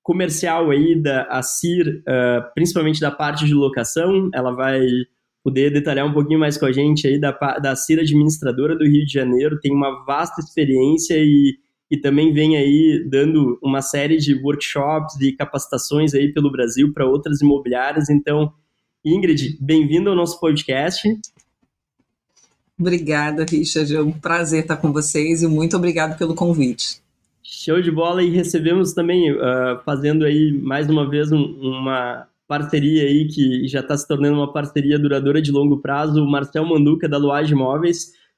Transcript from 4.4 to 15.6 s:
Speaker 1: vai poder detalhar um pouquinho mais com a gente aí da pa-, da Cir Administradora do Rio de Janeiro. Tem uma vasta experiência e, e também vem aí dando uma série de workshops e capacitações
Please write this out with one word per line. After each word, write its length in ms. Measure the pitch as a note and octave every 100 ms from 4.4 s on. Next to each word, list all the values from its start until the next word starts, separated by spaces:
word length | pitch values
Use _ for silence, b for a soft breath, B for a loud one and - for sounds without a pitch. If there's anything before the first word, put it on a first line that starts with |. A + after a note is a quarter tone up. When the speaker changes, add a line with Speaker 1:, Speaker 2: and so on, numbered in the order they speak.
| B2+
Speaker 1:
vai 360 | B2 C3 C3+ B2+ B2 B2 _ _ _
poder 280 | C3+ C3 C#3+
detalhar 340 | C#3+ D3 C#3 C#3+
um 80 |
pouquinho 260 | D3 D3 D#3
mais 180 | D3+ D3
com 80 | C3+
a 60 |
gente 360 | C3 D3 D3+ D3+
aí 120 | C#3+
da 140 | D3
pa-, 260 | C3 C#3 -
da 160 | C#3 C3
Cir 240 | - D#3+
Administradora 760 | D#3 D3 D3+ D3+ C3+ B2 D3 D#3+
do 100 | D3+
Rio 200 | D3 C#3+
de 60 |
Janeiro. 480 | C3+ B2+ B2 D3 D3
Tem 140 | C#3+
uma 300 | C#3+ C#3 C3 -
vasta 360 | C#3+ E3+ -
experiência 720 | D#3 - C#3+ C3 C3+ D#3 - D#3+
e, 400 | D3+ C#3+ C#3 C3+ _ _ _
e 60 | C#3
também 360 | C#3+ C#3+ D#3+
vem 240 | D3+ D#3 D3+
aí 480 | C#3 D3 D#3+ D3 -
dando 500 | C3+ D3 D#3 C3 B2
uma 200 | C#3 C3+
série 360 | C3+ C#3+ C#3+ D#3+
de 160 | D3 C3+
workshops 840 | C3+ C#3+ - C#3+ C#3+ D#3 D3+ C#3+
e 120 | C3+
capacitações 800 | C3+ C#3 C#3